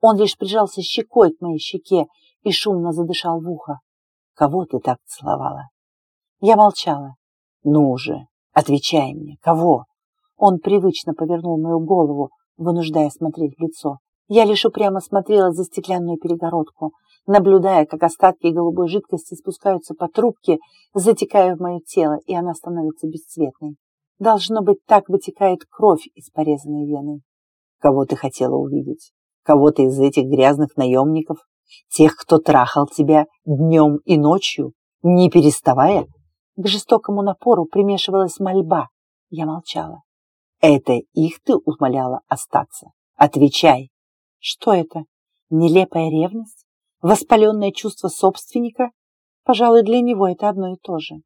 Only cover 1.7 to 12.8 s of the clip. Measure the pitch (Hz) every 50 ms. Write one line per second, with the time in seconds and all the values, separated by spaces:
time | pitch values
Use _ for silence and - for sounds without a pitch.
1.7 | - 170 _ - 190 175 151 - _ _ _ _ _ _ _ 208 185 - - 214
2.7 | 196 175 170 170 160 165 175 165 180 - - 175 165 165 160 175 175 151 - -
3.7 | 143 135 _ _ _ _ _ _ _ _ _ _ _ _ 151 139 147 185 180 -
4.7 | - 123 - - 127 - _ _ - - - - - 143 - - - - - _
5.7 | _ _ _ _ _ _ _ _ _ _ _ _ _ _ - 202 226 208 214 208
6.7 | 196 - - 175 151 143 143 135 131 _ _ _ _ _ _ _ _ _ _ 147
7.7 | 147 151 147 135 123 127 - - - - - _ _ _ _ _ _ - - -
8.7 | 139 139 - - - 156 139 139 139 160 151 147 147 _ _ 156 147 160 165 175
9.7 | 151 120 123 _ _ _ _ _ _ _ _ _ _ _ - 202 185 175 - 202
10.7 | 196 202 180 190 - - - - 156 - 160 160 175 170 165 170 165 156 156 165
11.7 | 165 165 165 156 190 180 160 143 147 143 143 131 _ _ _ _ _ _ 165 175
12.7 | 170 170